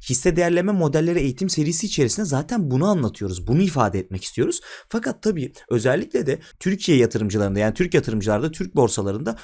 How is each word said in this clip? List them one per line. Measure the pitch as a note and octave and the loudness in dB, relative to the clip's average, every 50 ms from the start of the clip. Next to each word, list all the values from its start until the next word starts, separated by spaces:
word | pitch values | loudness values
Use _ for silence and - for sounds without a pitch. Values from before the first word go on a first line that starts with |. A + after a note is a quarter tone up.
| - - | -6 -4
hisse | B2+ - - F#3 D#3+ | -2 0 2 2 2
değerleme | F3 F3 E3+ F3 F3 F3+ G#3 | 2 2 2 2 2 2 2
modelleri | G#3 F#3 E3 D3 D3 D#3 D#3+ E3+ F3 F3 | 2 2 2 2 2 2 2 2 0 0
eğitim | D3+ C3+ B2 - F#3+ F#3 | 0 0 -2 -2 -4 -2
serisi | - D#3 D3 D#3 D#3+ - - | 0 0 0 0 0 -2 -4
içerisinde | G3+ - - C#3 A2+ - G3+ G#3+ | -2 0 0 2 2 2 -2 -2
zaten | D#3+ C#3 C#3 D3+ - A#3+ A3+ F3 C3+ | 0 0 -2 -2 -2 -2 -2 0 0
bunu | B2+ C3 E3+ | 0 2 2
anlatıyoruz. | G#3 G#3 E3+ B2 G#2 - - G#2 F#2 F#2 F2 F2 | 2 2 2 0 -2 -2 -4 -6 -6 -6 -6 -2
Bunu | G#2+ B2 E3 | 0 2 2
ifade | G3+ F#3 C#3+ C3+ A2+ G2+ F2+ F#2+ | 2 2 2 2 0 2 0 -2
etmek | F2+ - F#2+ F2+ - | -4 -4 -8 -8 -8
istiyoruz. | - - - C#3 - F4 - - - - - - _ | -6 -2 0 0 0 0 -4 -6 -10 -18 -20 -12 _
Fakat | - A3+ A3+ - - - | -6 -4 -4 -4 -6 -2
tabii | - G#3+ F#3+ D#3+ B2+ - - - - - | -2 -2 -2 -2 -6 -8 -10 -18 -6 -2
özellikle | A#2+ A#2 A2 B2+ C3+ F3+ - - - - D#3+ | -2 2 2 2 0 0 -2 -2 -2 -2 0
de | C#3 C3 - - - - _ | 0 -2 -4 -8 -18 -18 _
Türkiye | - F#3 G3+ F#3+ - - D#3 B2+ | -2 -2 -2 -2 2 4 4 6
yatırımcılarında, | A#2 A2+ - G#2+ G#2+ G2+ G2 G#2+ G2+ G2 F#2+ G2+ | 4 4 2 -2 -2 0 0 0 0 0 2 2
yani | G#2 A2 A2 | 0 0 0
Türk | - F#3 D#3+ - | 0 -2 2 2
yatırımcılarda, | D3 - - A2 G#2+ F#2+ G#2+ G#2 G#2+ C#3 D#3+ | 0 0 0 -4 -2 0 0 0 0 -2 -4
Türk | D#3 - F#2+ F2+ - | -4 -6 -8 -2 2
borsalarında | C3+ B2 G#2 - A2 G2 G2+ G2 A2+ D3+ A3 A3 - | 2 2 2 2 -2 -2 -4 -4 -4 -6 -6 -8 -8